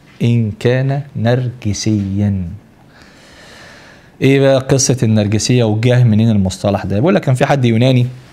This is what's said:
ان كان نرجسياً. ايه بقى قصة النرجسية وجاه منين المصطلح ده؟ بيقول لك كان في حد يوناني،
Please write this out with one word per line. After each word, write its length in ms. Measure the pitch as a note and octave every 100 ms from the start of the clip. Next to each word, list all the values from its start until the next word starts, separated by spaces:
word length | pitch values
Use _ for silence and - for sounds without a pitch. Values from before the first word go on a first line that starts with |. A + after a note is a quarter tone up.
| - -
ان 300 | A#2+ A#2 A2 G2
كان 420 | A#2+ B2+ C3+ C#3 C#3+ -
نرجسياً. 1300 | A2 B2 B2+ - G#2+ G2 - G#2+ G2 G2 G#2 G2 F2 G#2 - _ - - - - - - - - - - - - - -
ايه 200 | C3+ C#3
بقى 180 | C3+ C3+
قصة 380 | B2+ C#3 - B2
النرجسية 640 | A2+ A2 G#2 G#2+ - B2
وجاه 400 | A2+ G#2+ B2 B2
منين 260 | B2 G#2 A#2
المصطلح 540 | G#2+ F#2 - G#2 G2
ده؟ 120 | F#2+ G2
بيقول 180 | D#3
لك 60 | G3
كان 140 | -
في 120 | B2+ C3+
حد 180 | C#3+
يوناني، 420 | B2 A2+ C3 B2+ B2 - -